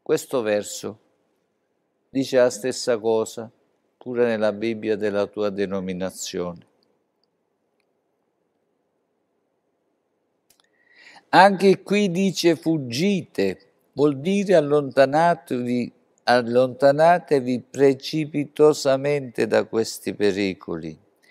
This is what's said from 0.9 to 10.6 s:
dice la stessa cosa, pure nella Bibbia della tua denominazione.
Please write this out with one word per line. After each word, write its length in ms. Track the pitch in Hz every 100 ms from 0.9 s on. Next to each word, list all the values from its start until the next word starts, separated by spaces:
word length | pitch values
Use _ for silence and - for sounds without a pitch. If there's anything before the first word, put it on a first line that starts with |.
| 107 _ _ _ _ _ _ _ _ _ _ _
dice 280 | 135 131 131
la 140 | 123
stessa 460 | - 131 123 - 117
cosa, 540 | 110 110 110 - 113 _ _ _ _ _
pure 280 | - 120
nella 280 | 120 110 107
Bibbia 420 | 101 110 110 107
della 320 | 107 104 101 101
tua 240 | - 104
denominazione. 1120 | 98 98 98 92 90 92 - - 92 87 87 _ _ _ _ _ _ _ _ _ _ _ _ _ _ _ _ _ _ _ _ _ _ _ _ _ _ _ _ _ _ _ _ _ _ _ _ _ _ _ _